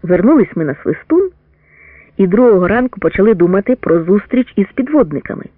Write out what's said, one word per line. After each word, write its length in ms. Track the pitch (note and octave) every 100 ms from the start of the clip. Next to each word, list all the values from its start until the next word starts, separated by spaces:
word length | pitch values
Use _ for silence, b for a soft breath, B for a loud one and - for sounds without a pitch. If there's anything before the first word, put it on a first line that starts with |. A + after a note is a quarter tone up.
Вернулись 520 | E3 F3 G3+ D#4 G3+ -
ми 100 | D#3
на 100 | C3+
Свистун 460 | - - - E4 F#4+ _ _ b b b b b b -
і 100 | F#3+
другого 400 | G#3 B3 G3 F3+
ранку 320 | A3 B3 -
почали 340 | D#3+ - G#3
думати 420 | G3+ F3 F#3+ G3+ B3+
про 280 | - E3
зустріч 500 | E3 G3+ - B3 B3 -
із 100 | F#3+ -
підводниками. 720 | C4 D4+ F#3 C#3+ - - -